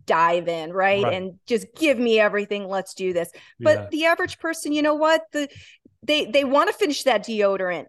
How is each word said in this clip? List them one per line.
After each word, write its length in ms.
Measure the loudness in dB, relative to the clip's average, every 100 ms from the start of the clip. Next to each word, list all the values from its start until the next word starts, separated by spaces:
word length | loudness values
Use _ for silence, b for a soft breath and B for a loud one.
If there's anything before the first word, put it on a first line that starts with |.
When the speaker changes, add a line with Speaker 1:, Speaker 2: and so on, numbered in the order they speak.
| -2
Speaker 1:
dive 420 | 2 4 2 -2
in, 260 | -6 -6
right? 300 | 0 2 2
Speaker 2:
Right. 100 | 0
Speaker 1:
And 260 | -2 -6 -12 -4
just, 220 | -4 -4 -2
"Give 220 | 0 2
me 220 | 2 4
everything, 480 | 2 0 -4 -8 -4
let's 260 | -6 -6
do 200 | -6 -4
this." 180 | -4 -6 B B B
But 180 | 2 2
Speaker 2:
Yeah. 100 | 0
Speaker 1:
the 140 | -2 0
average 320 | 0 -2 -6
person, 340 | -8 -6 -4
you 80 | 0
know 140 | 0 2
what? 280 | 2 2 0
The, 180 | -6 -6 B B B _ _
they, 220 | -2 -2 2
they 180 | 0
wanna 300 | 2 2 2
finish 300 | 0 -2 0
that 200 | 0 0 -2
deodorant 600 | 0 0 0 -2 -6